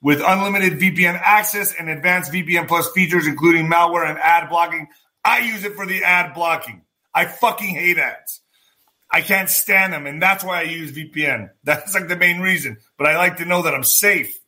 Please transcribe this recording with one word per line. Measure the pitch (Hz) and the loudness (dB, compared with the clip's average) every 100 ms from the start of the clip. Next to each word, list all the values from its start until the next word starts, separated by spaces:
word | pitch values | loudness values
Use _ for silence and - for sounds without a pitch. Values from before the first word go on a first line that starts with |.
with | 139 147 165 | 2 4 4
unlimited | 190 202 196 185 151 | 2 2 0 0 2
V | 185 | 0
P | 180 175 | 2 0
N | 180 | 2
access | 190 214 208 202 196 - | 4 4 2 -2 -4 -6
and | 165 | -6
advanced | 151 180 180 143 | -2 0 0 -2
V | 180 | -6
P | 160 170 | -2 -2
N | - | 0
Plus | 170 165 | 0 0
features, | 190 170 175 156 | 0 2 2 0
including | 143 165 165 160 | 2 4 4 4
malware | 170 170 170 156 | 4 4 2 -2
and | 151 | 0
ad | 160 170 139 | 2 2 2
blocking. | 170 170 160 151 _ _ _ | 0 0 -4 -10 _ _ _
I | 214 240 | 0 0
use | 233 214 | -2 -6
it | 202 - | -8 -8
for | 185 | -6
the | 185 | -2
ad | 175 180 165 | 2 2 0
blocking. | 160 170 160 - 95 _ _ _ | -2 -2 -2 -6 -18 _ _ _
I | 165 175 | -2 -2
fucking | - 233 - 202 160 | 0 0 0 -6 -2
hate | 175 165 | 0 2
ads. | 127 - - - _ _ _ _ _ _ - | -2 -4 -14 -16 _ _ _ _ _ _ -4
I | 170 | -2
can't | - 196 190 | 0 -2 0
stand | - - 190 190 | -2 0 0 0
them, | 156 143 | -4 -8
and | 147 | -2
that's | 185 190 | 0 0
why | 185 175 | -4 -4
I | |
use | 165 165 151 | -4 -6 -10
V | 143 151 | -12 -10
P | 151 147 | -4 -2
N. | 117 95 _ 147 | -2 -8 _ -2
That's, | 147 - | -2 -2
like, | 190 170 | -4 -4
the | 175 | 0
main | 180 175 | 2 2
reason. | 185 175 135 110 _ - | 0 -2 -4 -12 _ -2
But | 147 | 0
I | 160 | 2
like | 180 175 | 0 -2
to | 170 | -2
know | 180 | 0
that | 165 | 0
I'm | 135 | 0
safe. | 127 - 202 185 127 - | 0 2 4 2 -2 -12